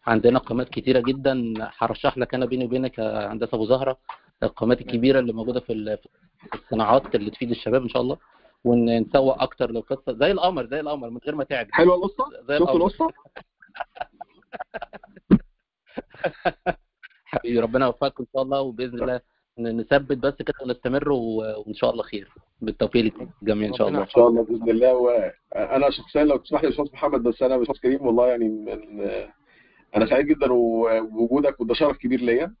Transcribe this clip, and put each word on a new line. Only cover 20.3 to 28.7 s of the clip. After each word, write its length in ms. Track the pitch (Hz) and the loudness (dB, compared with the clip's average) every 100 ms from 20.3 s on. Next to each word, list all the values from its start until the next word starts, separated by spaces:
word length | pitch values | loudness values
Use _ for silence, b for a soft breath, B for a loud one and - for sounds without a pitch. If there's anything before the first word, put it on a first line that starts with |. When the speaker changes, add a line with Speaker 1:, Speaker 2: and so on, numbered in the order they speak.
Speaker 1:
كده 200 | 147 - - | -4 -8 -6
ونستمر، 480 | 131 120 127 135 147 | -6 -6 -2 -2 0
و-، 40 | 135 113 110 110 107 107 | 0 0 -4 -4 -8 -10
وإن 80 | |
شاء 180 | 104 120 | -2 -2
الله 120 | 117 | -2
خير. 260 | - 104 95 - _ _ | -8 -10 -12 -20 _ _
بالتوفيق 520 | 107 - 110 120 110 - 127 _ | -10 -4 0 2 0 -2 -16 _
للجميع 260 | 104 104 107 | -2 0 -2
إن 60 | |
شاء 140 | - 104 | 0 0
Speaker 2:
ربنا 100 | 98 | 0
Speaker 1:
الله. 80 | 98 | 2
Speaker 3:
إن 20 | |
شاء 180 | 120 120 | 6 6
الله 160 | 117 | 6
بإذن 260 | 113 113 113 | 0 -2 0
الله. 240 | 113 127 | 4 4
وأنا 960 | 127 123 120 92 - _ 98 104 135 139 | 4 2 2 -2 -8 _ -6 -2 2 2
شخصيًا 340 | - - 147 | 0 -2 2
لو 140 | 151 135 | 4 2
تسمح 240 | - 147 | 0 -2
لي 60 | 156 | 0
يا 60 | |
أستاذ 120 | 123 143 | -2 -6
محمد، 300 | - 147 139 | -4 -2 0
بس 180 | 120 113 | 0 2
أنا 160 | 127 131 | 4 4
باشمهندس 240 | 117 139 | 2 0
كريم 240 | 123 135 131 | 0 2 2
والله 220 | 117 123 | 4 4
يعني 220 | 120 110 | 4 0
من، 580 | 110 107 | -2 -8